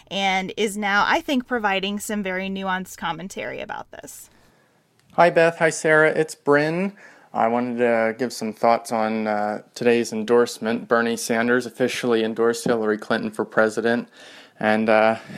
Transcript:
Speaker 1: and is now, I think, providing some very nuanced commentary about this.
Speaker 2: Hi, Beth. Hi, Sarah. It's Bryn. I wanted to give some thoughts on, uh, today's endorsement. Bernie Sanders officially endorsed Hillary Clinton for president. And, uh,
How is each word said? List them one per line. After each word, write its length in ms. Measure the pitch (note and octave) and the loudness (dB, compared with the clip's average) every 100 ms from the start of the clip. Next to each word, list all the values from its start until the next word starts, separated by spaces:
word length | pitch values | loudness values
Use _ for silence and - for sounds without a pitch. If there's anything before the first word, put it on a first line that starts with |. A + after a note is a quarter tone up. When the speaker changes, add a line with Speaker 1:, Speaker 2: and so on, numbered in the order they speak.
| - | -8
Speaker 1:
and 440 | G3 G3 F#3+ F#3+ - | -2 0 -2 -4 -4
is 220 | G#3+ G#3 | -4 -2
now, 260 | G3+ G3+ - | 0 2 2
I 140 | E4 | 0
think, 260 | D#4+ B3+ - | 0 -2 -2
providing 520 | A#3+ G#3 G3 F#3+ G3+ | -2 0 -2 -2 -6
some 240 | - G#3+ | -6 -6
very 260 | F#3+ F#3 F#3+ | -4 -4 -6
nuanced 480 | F#3+ F#3+ F#3 F#3 - | -6 -4 -6 -6 -8
commentary 640 | F3 D#3+ F#3+ - - C3 | -8 -6 -10 -10 -10 -10
about 300 | - - - | -10 -12 -12
this. 400 | - - - - _ _ _ _ _ _ _ _ | -18 -18 -20 -20 _ _ _ _ _ _ _ _
Speaker 2:
Hi, 160 | - E3+ | 4 4
Beth. 300 | E3+ E3 E3+ | 6 4 4
Hi, 100 | D#3+ | 0
Sarah. 440 | D#3+ D#3+ D#3 D#3 | 0 4 6 4
It's 220 | D#3 D#3 | 2 -4
Bryn. 600 | - C#3+ C#3+ D#3 E3+ G3 - - - _ | -4 2 2 2 -2 -4 -8 -20 -20 _
I 120 | - A2+ | 0 2
wanted 280 | A#2+ B2 A#2+ | 2 -2 0
to 400 | A#2+ A2+ A2+ A2+ | 2 2 0 -2
give 140 | A#2+ | -6
some 220 | - A2 | -4 -8
thoughts 360 | G#2 A#2 A#2 - | 0 2 2 0
on, 360 | A2+ A2 A2 G#2+ | -2 -2 -2 -2
uh, 340 | G#2 G#2 G#2+ - | -2 -2 -4 -10
today's 400 | - A#2+ A#2 A2 | -2 2 2 0
endorsement. 760 | A2 G#2+ A#2+ A#2+ - A2 A#2+ - | -4 2 2 2 -2 -4 -4 0
Bernie 300 | A#2 A#2 A2+ | 0 0 -4
Sanders 480 | - A2+ A#2+ B2 A#2 | -2 -2 2 0 -2
officially 580 | - B2 - B2 A2+ | -4 -2 -2 0 0
endorsed 400 | A2 A2+ A#2 A#2 | 0 0 0 0
Hillary 320 | - A#2 G#2+ G#2+ | -2 0 0 -2
Clinton 340 | - A2+ A2+ | -2 -4 -4
for 140 | - | -6
president. 640 | - - A2 A2 A2+ A#2+ - - - - - - | -2 0 0 0 -2 -2 -4 -18 -20 -20 -20 -2
And, 300 | G#2+ G#2+ A2 | 0 2 4
uh, 280 | A2 A2 A2+ - | 4 4 2 -6